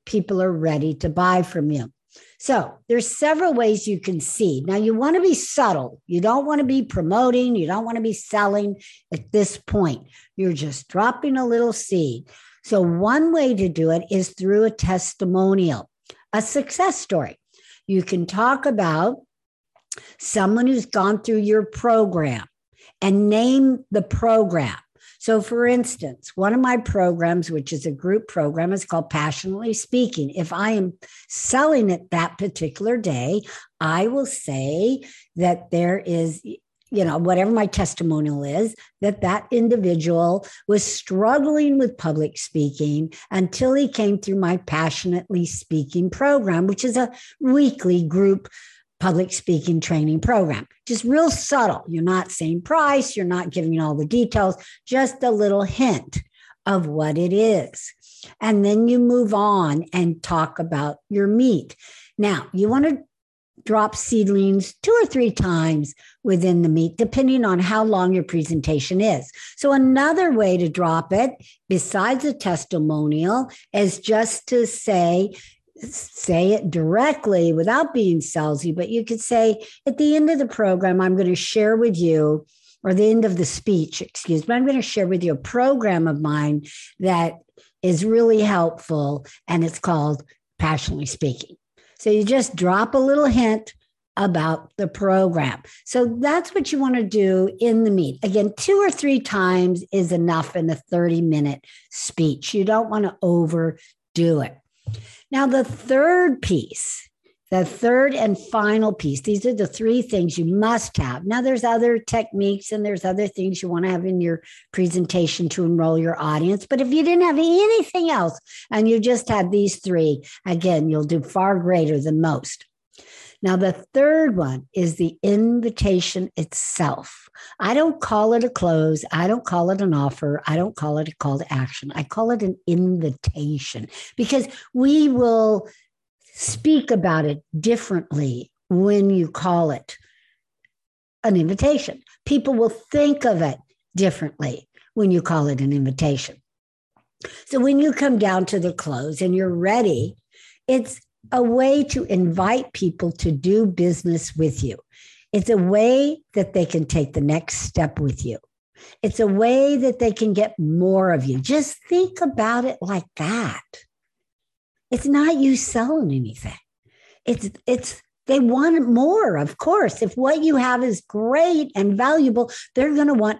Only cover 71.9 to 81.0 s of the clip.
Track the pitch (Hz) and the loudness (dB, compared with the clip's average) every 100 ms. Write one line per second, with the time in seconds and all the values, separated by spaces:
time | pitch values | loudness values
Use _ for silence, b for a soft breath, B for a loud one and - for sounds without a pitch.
71.9 | 196 214 262 294 277 196 170 - 170 156 | -2 0 0 -2 -4 -4 -4 -4 -2 0
72.9 | 151 151 151 175 233 - B B 202 196 | 0 0 0 0 0 -4 B B 0 0
73.9 | - - 220 226 - - 247 220 - - | -2 -2 0 0 -4 -2 0 0 -4 -2
74.9 | 185 170 175 196 B B B _ - - | 2 2 2 0 B B B _ -18 -14
75.9 | - - - - 170 185 214 180 165 160 | -14 -16 -10 -2 2 2 2 0 -2 0
76.9 | 202 285 294 220 185 170 160 180 262 294 | 2 2 0 0 2 4 2 2 0 0
77.9 | 262 196 165 - 165 151 143 170 160 180 | 0 2 0 -2 -4 -2 -2 -4 -4 -4
78.9 | 233 220 226 - 233 220 214 B B 277 | -4 -4 -6 -2 2 2 0 B B -6
79.9 | 269 302 302 302 302 254 - 202 180 185 | 0 2 4 2 2 -2 0 0 2 2
80.9 | 185 | 2